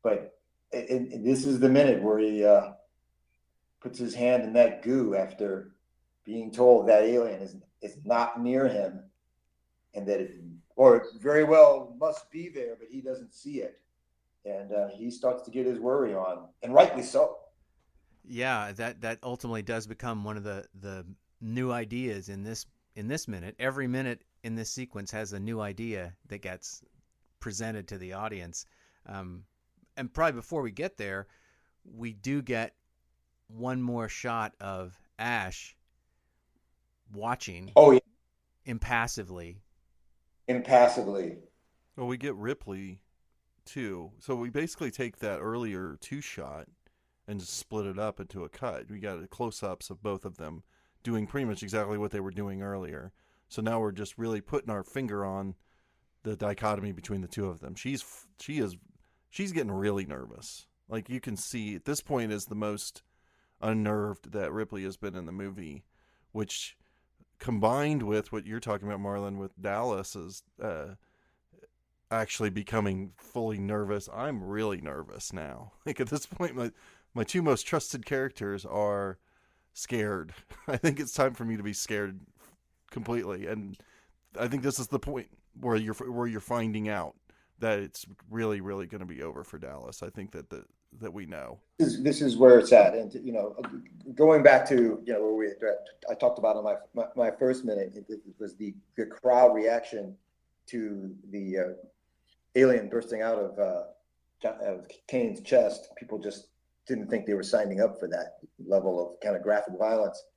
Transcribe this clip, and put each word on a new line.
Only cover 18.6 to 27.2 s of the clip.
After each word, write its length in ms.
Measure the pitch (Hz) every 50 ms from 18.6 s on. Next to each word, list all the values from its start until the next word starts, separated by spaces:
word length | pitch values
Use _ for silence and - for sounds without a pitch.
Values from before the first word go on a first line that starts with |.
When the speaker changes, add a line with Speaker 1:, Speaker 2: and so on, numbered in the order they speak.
| 104 104
Speaker 2:
that, 300 | 101 101 117 120 120 -
that 180 | 113 113 113 110
ultimately 420 | - 123 123 123 - 120 117 110 101
does 220 | 101 117 113 107
become 380 | 107 113 - - 120 113 107 104
one 140 | 107 107
of 80 | 107 101
the, 200 | 104 98 95 - _ _ 95
the 260 | 95 101 95 95 90 90 95 _ _ _ _ _
new 320 | 117 110 113 123 127 127 123
ideas 560 | 120 113 104 117 123 127 123 107 98 92 101
in 120 | 101 98
this, 240 | 98 107 113 - - - _ _ _ _ _
in 140 | 110 104 113
this 180 | 143 156 -
minute. 260 | - 104 90 85 95 - -
Every 280 | 123 131 131 139 135
minute 360 | 123 123 131 135 127 120 - _ _ _ _ -
in 100 | 117 113
this 160 | 113 110 -
sequence 400 | - 131 127 123 - 104 101 95
has 220 | - 107 110 95 101
a 60 | 98
new 180 | 98 110 117 110
idea 560 | 104 101 98 101 113 117 110 95 90 85 85 _ _ -
that 120 | 101 101
gets 440 | 90 95 92 90 - - - - _ _ _ _ _ _ _ _